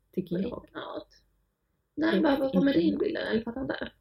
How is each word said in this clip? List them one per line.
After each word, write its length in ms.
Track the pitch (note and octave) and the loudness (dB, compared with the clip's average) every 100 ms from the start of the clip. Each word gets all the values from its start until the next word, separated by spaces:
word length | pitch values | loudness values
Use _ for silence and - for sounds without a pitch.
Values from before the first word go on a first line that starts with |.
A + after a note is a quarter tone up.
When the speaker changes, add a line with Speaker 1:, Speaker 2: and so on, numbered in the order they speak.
| _ | _
Speaker 1:
tycker 240 | - - F3+ | -6 -4 -2
Speaker 2:
På 60 | |
Speaker 1:
jag. 220 | A#3+ - | -4 -6
Speaker 2:
internat? 440 | - D3 - - - - _ _ _ _ _ _ _ - | -12 -12 -10 -12 -14 -20 _ _ _ _ _ _ _ -4
Nej, 160 | D#4+ | 0
Speaker 1:
Det 60 | - | 4
är 40 | |
Speaker 2:
bara, 120 | D#4 | 4
Speaker 1:
ett 60 | C#4 | 4
Speaker 2:
var 120 | C4+ | 2
kommer 220 | C#4 C#4 | 4 4
det 80 | D#4+ | 4
in 40 | E4 | 4
Speaker 1:
internat. 160 | - - | 2 0
Speaker 2:
bilden? 220 | - F#3 | -2 -2
Eller 140 | A3 | -4
fattar 180 | A3+ B3 | -4 -6
inte. 300 | C4+ - - - | -6 -6 -8 -12